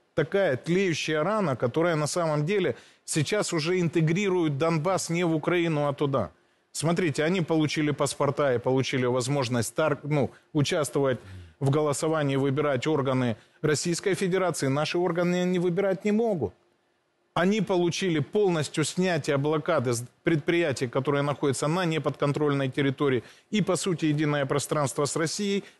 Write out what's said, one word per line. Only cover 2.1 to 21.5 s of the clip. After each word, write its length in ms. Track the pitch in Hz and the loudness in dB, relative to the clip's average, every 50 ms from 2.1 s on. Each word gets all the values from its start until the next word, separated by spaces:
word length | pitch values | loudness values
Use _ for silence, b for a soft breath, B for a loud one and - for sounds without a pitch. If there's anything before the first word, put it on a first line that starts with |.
| - 180 170 160 151 147 147 | -2 -2 0 0 0 0 0
деле 300 | 156 208 202 180 143 113 B B B B B B | 0 0 0 0 0 -2 B B B B B B
сейчас 480 | - - 165 143 - 208 208 185 - 180 | -4 -2 -2 0 0 0 -2 -2 -2 -2
уже 260 | 160 143 165 185 185 | -2 -2 0 0 0
интегрирует 800 | 175 165 - 175 160 156 170 180 208 196 185 180 165 156 143 131 | 0 0 2 2 2 2 2 0 0 0 0 2 0 0 0 0
Донбасс 520 | 160 165 170 160 147 190 190 165 - - | 0 0 0 0 0 0 -2 -2 -2 -2
не 140 | 165 170 180 | -2 0 0
в 120 | 170 160 | 0 0
Украину, 520 | 156 - 170 170 180 170 170 156 147 147 143 | 0 0 0 0 2 2 0 0 0 0 -2
а 60 | 139 | 0
туда. 380 | - 151 139 135 123 95 80 b b b b b b b b | 0 -2 0 0 0 -2 -2 b b b b b b b b
Смотрите, 520 | - - 143 160 175 180 185 160 131 - 151 | -10 -4 -2 0 0 2 0 0 0 0 0
они 180 | 165 185 196 | 0 2 0
получили 500 | 160 - 165 160 156 143 - 160 151 151 | 0 0 2 2 2 0 0 0 0 0
паспорта 600 | 147 - 151 135 - - 147 139 143 - 147 139 123 | 0 0 -2 -2 0 0 0 0 2 2 2 2 2
и 60 | 117 | 2
получили 460 | - 127 131 135 127 - - 131 127 | 2 2 2 2 0 0 0 0 0
возможность 680 | 123 123 127 117 123 143 143 131 113 123 120 113 - - | 0 0 0 0 0 -2 -2 0 0 0 -2 -2 -2 -2
тар-, 240 | - 156 151 143 - - | 0 0 0 0 -2 -2
ну, 260 | 143 151 147 123 - B B B B - | -2 0 0 0 0 B B B B 0
участвовать 640 | 151 139 - 185 165 147 - - 147 139 135 127 - B B 95 92 B B B B | 0 0 2 2 0 -2 0 0 0 2 2 0 -2 B B -18 -18 B B B B
в 100 | 139 139 | -2 0
голосовании, 680 | 135 151 151 151 139 - 170 160 160 156 147 139 135 135 | 2 2 0 0 0 -2 -2 -2 0 0 0 0 0 0
выбирать 500 | 135 139 131 143 147 147 139 127 - 151 | 0 0 0 0 0 0 0 0 0 0
органы 480 | 160 143 131 135 131 127 127 120 107 B B B B B | 0 0 0 0 0 0 0 -2 -2 B B B B B
Российской 520 | - 147 151 - - 175 165 - - 202 180 | 0 0 0 0 0 -2 -4 -2 -2 -2 -2
Федерации. 540 | - 196 180 180 190 185 175 160 - 147 135 | 0 0 0 0 0 0 0 -2 -2 -2 -2
Наши 300 | 135 143 151 - - 175 | 0 0 -2 -2 -2 0
органы 440 | 180 185 170 175 175 175 180 180 | 0 0 0 0 0 0 0 0
они 180 | 180 180 180 180 | 0 0 0 0
выбирать 460 | 170 185 170 190 202 196 190 185 - | 0 0 0 0 0 0 0 0 0
не 60 | 208 | 0
могут. 420 | 208 214 233 226 208 160 117 90 - _ _ _ _ _ _ _ _ _ _ _ _ _ _ _ _ | 0 2 2 0 0 -2 -2 -6 -6 _ _ _ _ _ _ _ _ _ _ _ _ _ _ _ _
Они 280 | 160 170 190 208 220 | 0 2 2 2 2
получили 580 | 180 - 196 175 175 170 - - 196 185 165 151 | 0 0 0 2 2 0 0 0 -2 0 0 0
полностью 640 | 139 - - 214 208 190 175 156 143 - - 160 151 | -2 0 0 2 2 2 2 0 -2 -2 -2 -2 -2
снятие 540 | - - 180 185 185 175 156 135 - 143 139 | -2 0 0 0 0 0 0 0 0 0 0
блокады 560 | 139 151 156 156 151 - 165 147 117 127 120 | 0 0 0 0 0 0 0 0 2 0 -2
с 100 | 117 123 - - _ _ | -2 -4 -8 -16 _ _
предприятий, 640 | 175 165 151 - - 170 175 170 151 127 - 139 117 | 0 0 2 2 0 0 2 2 0 0 -2 -4 -2
которые 340 | - 135 131 151 143 143 | -2 -2 0 0 0 0
находятся 460 | 143 147 143 - - 143 | 0 0 -2 0 0 0